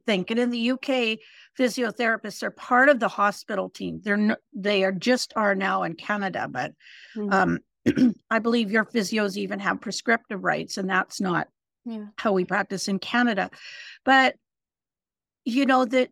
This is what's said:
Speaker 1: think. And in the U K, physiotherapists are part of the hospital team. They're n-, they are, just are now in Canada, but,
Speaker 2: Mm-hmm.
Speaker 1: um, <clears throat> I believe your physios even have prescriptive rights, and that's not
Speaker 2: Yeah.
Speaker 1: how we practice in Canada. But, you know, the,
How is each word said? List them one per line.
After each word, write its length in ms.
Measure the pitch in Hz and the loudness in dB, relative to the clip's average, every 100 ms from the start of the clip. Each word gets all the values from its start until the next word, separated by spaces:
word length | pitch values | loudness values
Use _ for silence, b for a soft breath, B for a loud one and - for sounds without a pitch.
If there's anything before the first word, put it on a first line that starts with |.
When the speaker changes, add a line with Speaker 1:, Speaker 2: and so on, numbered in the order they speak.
| - | -2
Speaker 1:
think. 260 | 196 180 | -2 0
And 80 | 226 | -2
in 100 | 247 | 0
the 80 | 240 | 0
U 200 | 233 254 | -2 -2
K, 420 | - 254 226 220 B B B - | -2 -2 0 -4 B B B -2
physiotherapists 880 | 254 - 226 - 233 220 208 - | 0 0 -4 -2 -2 -2 -6 -8
are 80 | 208 | -10
part 380 | - - 247 269 | -8 2 6 6
of 100 | 254 | 6
the 80 | 214 | 2
hospital 640 | - 202 - - 196 185 | 2 0 0 -6 -6 -6
team. 320 | - 185 165 | -6 -8 -6
They're 120 | 208 202 | -2 0
n-, 200 | 208 - _ | 2 0 _
they 300 | 226 202 202 | -6 0 2
are, 80 | 190 | 2
just 420 | 190 233 247 - - | 0 0 0 0 -2
are 200 | 208 196 | 0 0
now 280 | 196 190 | 0 -2
in 120 | 170 165 | -2 -6
Canada, 520 | - 208 190 170 135 | -6 -4 -4 -6 -6
but, 220 | 131 147 - B B B 214 | -6 -8 -10 B B B -8
Speaker 2:
Mm-hmm. 160 | 208 | 0
Speaker 1:
um, 280 | 196 180 170 _ _ 262 | 2 2 0 _ _ 0
<clears throat> 440 | - 247 - - | 4 4 2 -4
I 80 | 220 | -2
believe 320 | 233 240 202 | 0 0 2
your 140 | 226 208 | 0 0
physios 520 | 240 185 220 202 202 | -2 -2 0 -2 -2
even 220 | 190 196 | -6 -4
have 200 | 196 - | -4 -4
prescriptive 640 | 220 - - 233 - 196 | -6 -6 -2 -2 -2 -6
rights, 340 | 180 156 165 - | -2 -2 -4 -6
and 120 | 190 | -2
that's 320 | 185 - - | -2 -2 -4
not 260 | 190 165 - _ _ _ 240 | -2 -2 -4 _ _ _ -12
Speaker 2:
Yeah. 200 | 220 208 - | -12 -12 -4
Speaker 1:
how 160 | 226 | 0
we 100 | 190 | 0
practice 440 | 180 202 196 190 - | 0 -2 -4 -6 -4
in 120 | 196 | -4
Canada. 520 | - 240 240 196 - B B B B B | -2 0 2 0 -4 B B B B B
But, 320 | - 269 262 - _ _ _ _ _ _ _ _ _ _ - | 2 4 4 0 _ _ _ _ _ _ _ _ _ _ -4
you 220 | 247 269 | 0 4
know, 180 | 262 247 | 4 4
the, 240 | 254 254 | 2 0